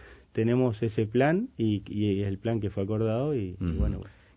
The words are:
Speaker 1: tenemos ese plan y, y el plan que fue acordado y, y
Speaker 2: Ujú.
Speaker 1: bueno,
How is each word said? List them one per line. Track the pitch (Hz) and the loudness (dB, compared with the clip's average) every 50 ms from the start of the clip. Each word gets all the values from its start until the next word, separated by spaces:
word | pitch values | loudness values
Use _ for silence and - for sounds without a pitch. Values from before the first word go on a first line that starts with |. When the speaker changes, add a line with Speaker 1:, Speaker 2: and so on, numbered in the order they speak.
| - - - - - _ - | -14 -20 -20 -20 -16 _ -2
Speaker 1:
tenemos | 110 113 117 120 127 131 123 110 - | 0 2 2 4 4 2 2 0 0
ese | 117 110 110 - 110 | -2 -2 0 0 -2
plan | 107 110 120 135 151 165 196 247 - - | 2 2 4 4 4 4 2 -2 -4 -4
y, | - 113 110 104 95 101 | -2 0 0 0 0 -4
y | - - 104 107 104 95 98 101 | -6 -2 0 2 2 2 2 0
el | 98 98 98 | -2 -4 -2
plan | - 113 117 110 | -2 -2 -2 0
que | 104 95 | -2 -2
fue | - 101 98 | -2 -2 -2
acordado | 98 110 110 110 110 110 120 139 151 147 | -2 0 0 0 0 0 0 0 -2 -2
y, | 120 98 90 90 92 | -2 -4 -6 -6 -4
y | 92 | -4
Speaker 2:
Ujú. | 85 80 | -2 0
Speaker 1:
bueno, | 73 67 - 52 92 - - - - - - _ | 0 0 0 -2 -4 -8 -14 -18 -20 -20 -20 _